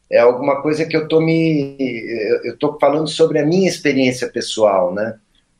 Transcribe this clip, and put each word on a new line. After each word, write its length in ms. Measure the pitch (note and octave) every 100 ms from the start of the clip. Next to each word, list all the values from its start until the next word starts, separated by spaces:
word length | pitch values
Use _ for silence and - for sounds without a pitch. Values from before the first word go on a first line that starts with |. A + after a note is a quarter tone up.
| -
É 80 | A2
alguma 420 | A#2+ B2+ C#3+ C3+
coisa 240 | D3+ D3+ D#3+
que 100 | D#3+
eu 100 | D#3
tô 140 | D#3+
me, 540 | D#3+ E3 E3 D#3 C#3 C#3
eu, 720 | C3 A#2 A2 A2+ G#2 A#2+ A#2+
eu 60 | -
tô 200 | D3 D3+
falando 280 | C#3+ D3 D#3
sobre 320 | - D#3+ D#3
a 60 | D3
minha 240 | F3+ F#3
experiência 580 | - D3 C3 B2+ B2+ A#2+
pessoal, 680 | - A#2+ - G#2+ F#2+ F2+
né? 220 | F#2 A2 A2+ _ _ _ _